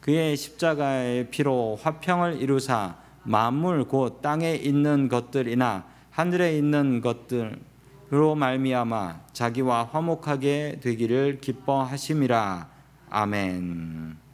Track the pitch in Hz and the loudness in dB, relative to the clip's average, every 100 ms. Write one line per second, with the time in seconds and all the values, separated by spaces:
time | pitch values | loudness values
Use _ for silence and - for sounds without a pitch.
0 | - 156 160 147 - - 170 147 139 135 | 2 2 2 -2 -6 -2 0 0 0 0
1 | 123 123 120 - 139 127 113 107 160 156 | -2 -2 -4 2 4 4 0 0 -4 -2
2 | - 175 175 160 131 135 131 117 95 87 | 0 2 2 0 2 2 2 0 0 -8
3 | - - - 107 117 135 175 165 120 135 | -20 -14 0 2 4 2 0 0 0 0
4 | 127 - 147 156 165 156 143 143 147 143 | 0 -2 -2 0 0 0 2 2 4 2
5 | 135 120 120 139 120 120 123 98 - - | 2 0 0 -2 0 2 0 0 -8 -20
6 | - - 170 175 175 156 147 147 139 120 | -12 -2 0 2 2 2 2 2 2 2
7 | 120 120 - 123 113 101 - - - - | 0 -4 -4 -4 -4 -10 -16 -20 -20 -20
8 | - 143 156 151 135 131 131 123 117 113 | -2 2 2 2 0 0 0 0 0 -2
9 | 92 80 - - 117 117 127 120 117 156 | -4 -8 -16 -4 -2 0 0 0 0 -2
10 | 170 165 151 139 139 143 151 143 127 113 | -2 -4 -2 -2 0 0 -4 -6 -4 -2
11 | 117 123 139 139 - 131 - 139 131 139 | 0 2 0 -2 -6 -6 -2 0 -2 -6
12 | - 156 131 120 104 90 80 - - - | -4 0 2 2 0 -4 -10 -20 -20 -20
13 | - 104 104 101 95 90 90 85 82 80 | -6 -2 0 0 -2 -4 -6 -6 -8 -10
14 | 80 78 - | -12 -14 -20